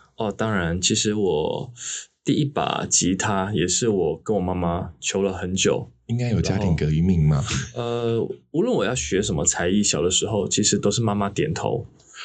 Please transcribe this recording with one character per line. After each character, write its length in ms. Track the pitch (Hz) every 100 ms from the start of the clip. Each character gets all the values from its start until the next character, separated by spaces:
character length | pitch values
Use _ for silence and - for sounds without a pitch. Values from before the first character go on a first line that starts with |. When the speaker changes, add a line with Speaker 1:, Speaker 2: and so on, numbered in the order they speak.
| _ -
Speaker 1:
哦， 160 | 110
当 200 | - 110
然， 280 | 101 85 90
其 140 | - 110
实 180 | 107
我 580 | 107 95 76 - - - - - - - _
第 100 | -
一 100 | 147
把 400 | 143 - - -
吉 300 | - - 87
他 400 | 92 110 98 95
也 120 | 76 87
是 220 | - -
我 320 | 98 80 80
跟 140 | - 101
我 60 |
妈 100 | 90
妈 380 | 90 85 85 90 -
求 220 | - 98
了 100 | 98
很 220 | 92 92
久。 380 | 92 98 60 - - -
Speaker 2:
应 80 | 120
该 140 | 123
有 100 | 95
家 160 | 80 98
庭 180 | 98
革 120 | 80 76
命 420 | 78 90 87 76
吗？ 160 | 71 - 65 65 120
Speaker 1:
然 60 |
后， 0 |
呃， 460 | 120 120 117 117 - - _
无 100 | 151
论 120 | 240
我 80 | 170
要 120 | 95
学 260 | - - 92
什 140 | 104
么 100 | 80
才 240 | 80 - 87
艺， 140 | 104
小 180 | 101 76
的 100 | 87
时 160 | - 107
候 220 | 107 -
其 140 | -
实 160 | 107 104
都 120 | 104
是 120 | 120
妈 120 | 113
妈 140 | 101 98
点 240 | - -
头， 340 | - - - - - - -